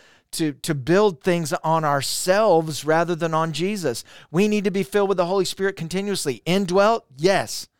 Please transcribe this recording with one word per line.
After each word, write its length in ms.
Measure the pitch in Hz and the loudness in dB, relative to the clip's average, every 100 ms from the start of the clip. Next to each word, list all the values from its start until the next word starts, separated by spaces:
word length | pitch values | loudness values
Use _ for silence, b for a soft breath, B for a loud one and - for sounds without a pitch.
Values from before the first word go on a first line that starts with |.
| b b b | b b b
to, 180 | - 156 | -4 -4
to 240 | 139 - 147 | -4 -4 -4
build 480 | 120 185 214 160 | 2 4 4 2
things 300 | 185 170 147 | -2 0 -2
on 320 | 175 160 160 151 | -4 0 0 2
ourselves 960 | 143 - - 180 196 220 165 160 139 | 0 -2 -4 0 2 4 4 2 -4
rather 320 | 143 160 170 165 | 0 0 0 -2
than 180 | 165 | -2
on 200 | 160 165 | -2 -2
Jesus. 500 | 147 185 214 151 117 - B B | -2 -4 -4 -4 -6 -10 B B
We 200 | 160 208 | 0 2
need 160 | 208 202 | 2 0
to 60 | |
be 120 | 190 | -2
filled 240 | - 208 196 | 0 0 2
with 100 | 185 | 0
the 80 | 175 | 0
Holy 200 | 196 180 | 0 -2
Spirit 320 | - 196 196 | -2 -6 -4
continuously. 640 | 165 180 202 190 151 117 160 | -6 -6 -4 -4 -4 -4 -2
Indwelt? 600 | 190 185 190 208 226 - 131 | 0 2 2 4 2 -4 -2
Yes. 540 | 175 180 110 - - | 2 2 -2 -8 -14